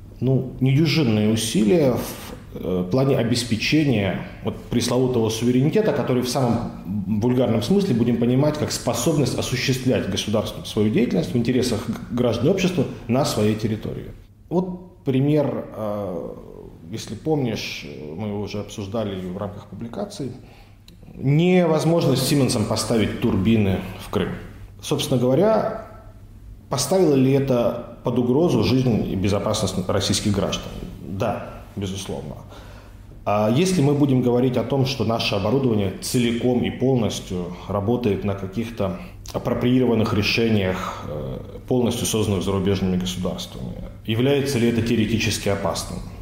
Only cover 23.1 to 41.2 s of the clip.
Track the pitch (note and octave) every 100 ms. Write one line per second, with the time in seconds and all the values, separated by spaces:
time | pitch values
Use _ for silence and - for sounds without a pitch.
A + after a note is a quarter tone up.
23.1 | - A#2 G2 F#2 A2+ G2 F2+ - - -
24.1 | G2 F2 - - - - - - C3+ -
25.1 | C3 B2 C#3 G#3 A3 - - - - -
26.1 | - - - - - - C3+ - F#3+ E3+
27.1 | C3+ C3 C3+ C3+ B2 G#2+ - - - B2+
28.1 | A#2+ A#2 C3 E3+ B2 F#2+ C3 B2+ G#2 -
29.1 | F#2+ F#2+ G2+ A2 G#2 F#2+ - - G2 -
30.1 | G2 G#2+ G2+ E2+ - - - - - C#2
31.1 | G2 A2+ - - - - - G2 F#2+ -
32.1 | C#2+ D2 - - - - - - - -
33.1 | - - G#2 G#2+ B2+ F#3 F3+ C#3 C#3 C#3+
34.1 | B2+ B2 A#2+ C3 A#2+ A2 C#3 B2+ - A2
35.1 | A2+ - G2+ G#2 C3+ C3 G#2+ G2 - -
36.1 | B2+ A#2 A#2+ B2 A#2+ G2 F#2 B2+ B2 G2+
37.1 | - - F2+ F2 - - G2+ G2+ B2 A#2+
38.1 | F#2 G2+ G2 F#2+ A#2 A2+ - G2 F2+ -
39.1 | - - - - A#2 B2 B2+ A#2+ A2+ G#2+
40.1 | G#2 G2 - A2+ G#2+ F#2 F#2 - - -
41.1 | D2+